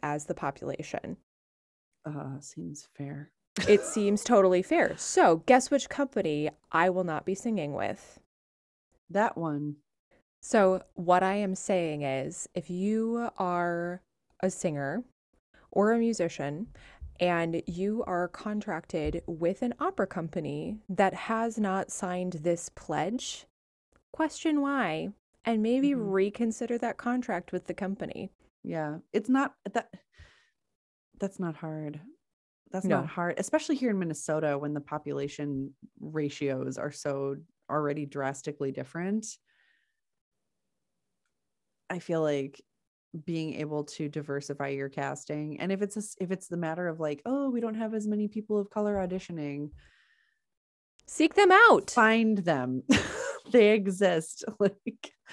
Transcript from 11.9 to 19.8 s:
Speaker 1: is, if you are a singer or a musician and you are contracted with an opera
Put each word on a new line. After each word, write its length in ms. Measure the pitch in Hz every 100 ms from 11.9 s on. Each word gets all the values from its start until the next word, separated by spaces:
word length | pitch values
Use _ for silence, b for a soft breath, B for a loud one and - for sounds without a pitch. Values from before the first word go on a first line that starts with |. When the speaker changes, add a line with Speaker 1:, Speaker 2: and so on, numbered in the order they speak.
| 147
Speaker 1:
is, 440 | 139 135 147 180 - 180
if 140 | 170
you 600 | 180 196 220 226 233 233 -
are 640 | 185 175 175 170 175 180 - _ _ -
a 80 | 185
singer 540 | - 175 143 139 196 - _ _ _ _ b b
or 200 | 196 208
a 60 | 233
musician 680 | 233 208 170 - 143 147 233 B B B - -
and 420 | 180 170 165 165 -
you 340 | 170 202 220 -
are 220 | 175 175
contracted 920 | - 214 214 214 165 - 170 151 170 -
with 340 | 160 170 202
an 120 | 247
opera 280 | -